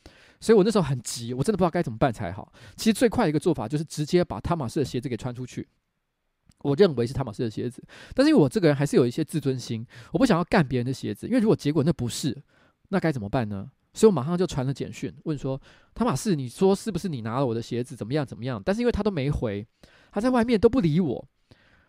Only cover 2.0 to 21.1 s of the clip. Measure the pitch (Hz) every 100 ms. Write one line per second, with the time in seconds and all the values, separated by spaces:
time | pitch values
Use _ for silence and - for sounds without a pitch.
2 | 143 113 95 95 - - - - 220 214
3 | 240 214 196 151 190 147 113 147 160 -
4 | 151 175 175 101 - 170 113 165 127 127
5 | 127 117 127 120 127 - - _ _ _
6 | _ _ _ _ _ _ 139 143 196 123
7 | 120 - 127 101 120 110 117 - - -
8 | - - 285 294 143 220 170 139 143 214
9 | 123 123 160 160 139 131 - 113 117 -
10 | - - 254 170 175 214 135 127 120 131
11 | - 104 151 247 220 185 147 156 151 -
12 | 120 - 147 127 - _ _ _ - 190
13 | 165 135 101 131 110 98 104 _ _ -
14 | 220 170 127 175 185 - 127 139 120 110
15 | 131 135 - 147 135 131 - - _ -
16 | 233 135 220 160 127 - 190 196 - 175
17 | 190 139 113 120 139 113 117 117 123 117
18 | 104 147 135 104 120 117 95 208 240 208
19 | 208 180 131 143 120 101 104 _ _ _
20 | _ - 247 254 226 226 233 254 170 151
21 | 175